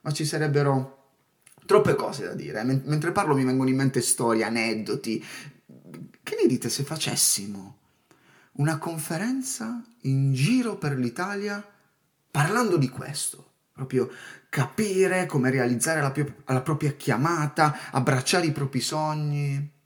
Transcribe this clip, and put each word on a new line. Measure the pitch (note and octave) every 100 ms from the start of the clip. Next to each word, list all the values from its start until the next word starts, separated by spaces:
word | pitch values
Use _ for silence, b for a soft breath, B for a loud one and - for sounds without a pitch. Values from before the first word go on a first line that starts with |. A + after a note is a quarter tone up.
Ma | D#3
ci | D3 D3+
sarebbero | D#3 D3+ C#3+ C#3 C3+ C3 - _ _ _ _ _ - -
troppe | G#3 - C#3+
cose | - - F2
da |
dire, | - D2 A2
eh. |
Men-, | A#2+ C3+ C#3+
mentre | D3+ E3+
parlo | E3+ D#3 C#3
mi |
vengono | B2+ C3 C3
in | C3
mente | C3+ C3
storie, | A#2+ - A#2+ A2
aneddoti. | G#2+ A#2 A2+ A2 G#2+ - A2+ A2 B B D3 B _ - - D#2 - _
Che | - A4+
ne | G4
dite | B2+ A#2
se | -
facessimo | C#3 D#3 - - - - G2 G2+ F#2+ - b b b b b b b
una | - D3 D#3
conferenza | E3+ E3 - E3 A3+ C4+ B3+ - A3+ A#3+ - _
in | C3+ C3+ C3+
giro | C3 D#3 B3+ A#3 F#3+
per | D3 C3
l'Italia | A#2+ - F#3+ G3+ G#3 G3+ - _ _ _ _ _ _
parlando | D3 D3+ A3+ A3+ E3
di | B2+
questo? | - - D3 - - - _ _
Proprio | - C3 B2+ A#2 B B B _
capire | - C3 - G#3+ F#3+ F#3+ F#3 -
come | C#3+ B2+
realizzare | C3 A#2+ A#2+ D#3+ D#3+
la | C#3
pio-, | C#3 C#3 - -
la | C3
propria | C3 C#3+ D3
chiamata, | - - A2+ D3+ E3+ D3+ - D3+ C#3+ B
abbracciare | - B2+ C3 - F3+ E3
i |
propri | C#3+ C3+ B2+
sogni. | - D#3 D#3 D3+ D3 D3 C#3+ C#3 D3 _